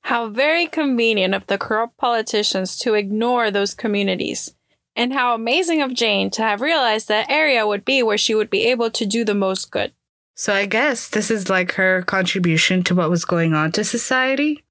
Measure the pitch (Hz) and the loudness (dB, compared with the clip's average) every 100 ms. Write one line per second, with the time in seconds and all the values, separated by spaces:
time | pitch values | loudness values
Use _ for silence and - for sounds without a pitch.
0 | - 240 226 208 294 330 339 320 294 240 | -2 -4 -2 0 0 2 0 -2 -2 0
1 | 226 214 185 196 - 196 - 220 233 _ | 2 2 0 -2 -4 -4 -2 -2 -2 _
2 | 247 233 220 208 208 190 185 - 254 214 | -2 0 0 -2 0 -2 -2 0 2 0
3 | 196 214 233 247 220 202 202 - 226 202 | 0 -2 0 0 0 0 -2 -2 -2 0
4 | 196 185 - - - _ _ _ _ - | 0 -2 -4 -4 -4 _ _ _ _ -4
5 | 240 269 247 233 226 302 339 320 269 247 | -2 0 0 0 0 0 2 0 0 0
6 | 226 196 196 - 220 208 285 330 240 214 | 0 0 -2 -2 -2 0 0 2 2 0
7 | - 214 - 294 311 247 214 202 226 269 | 0 0 0 0 2 2 0 -2 0 0
8 | 226 208 - 220 214 190 233 247 226 - | 2 0 0 0 0 0 0 0 -2 -2
9 | 208 226 214 202 190 190 - - - _ | 0 0 0 0 0 -2 -4 -4 -6 _
10 | _ _ _ - - 196 202 214 294 233 | _ _ _ -6 -2 0 0 0 0 0
11 | - 214 214 220 190 185 180 - 185 185 | -2 -2 0 0 2 2 0 0 2 2
12 | 180 190 180 196 175 160 - 185 180 180 | 0 -2 0 0 2 2 2 2 2 2
13 | 175 175 - 175 165 156 156 185 220 233 | 2 0 0 0 2 2 0 0 0 0
14 | - 262 262 269 294 294 _ | 0 2 2 0 0 -2 _